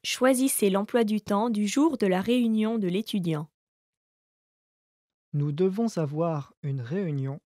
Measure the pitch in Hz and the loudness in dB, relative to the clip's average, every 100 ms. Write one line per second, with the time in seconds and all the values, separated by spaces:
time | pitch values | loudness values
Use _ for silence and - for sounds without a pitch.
0 | - - 254 254 262 - 202 190 214 240 | -6 2 2 4 2 2 2 2 0 0
1 | 214 208 - 202 240 208 208 269 320 269 | 2 0 0 0 0 0 0 2 2 2
2 | 202 185 196 247 233 220 214 226 185 185 | 2 2 2 2 2 2 0 0 0 -2
3 | - 208 170 151 156 _ _ _ _ _ | -2 -2 -2 -2 -6 _ _ _ _ _
4 | _ _ _ _ _ _ _ _ _ _ | _ _ _ _ _ _ _ _ _ _
5 | _ _ _ 147 143 147 190 196 226 180 | _ _ _ -4 -2 0 0 0 -2 -2
6 | 151 151 170 151 139 _ 147 135 117 180 | -4 -2 -2 -2 -8 _ -6 -6 -4 -4
7 | 180 143 135 143 | -2 -2 -4 -8